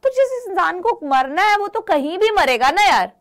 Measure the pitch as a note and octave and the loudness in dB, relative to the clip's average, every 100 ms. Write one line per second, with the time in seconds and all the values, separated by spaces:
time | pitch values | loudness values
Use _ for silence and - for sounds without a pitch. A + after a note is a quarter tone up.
0 | C5+ B4+ C5 B4+ A#4+ F4+ E4 F4 A4 E4+ | 0 0 0 -2 -6 -2 -2 -2 -2 -2
1 | D4 C4+ C4 D4+ G#4 G#4 G4+ A4+ A4 D#4 | 0 0 0 0 0 0 -2 -6 -2 -2
2 | C#4 F4+ G#4+ G#4 C4 B3 B3+ E4+ G#4 B3 | -2 0 0 2 0 2 0 2 2 2
3 | F3+ _ | 0 _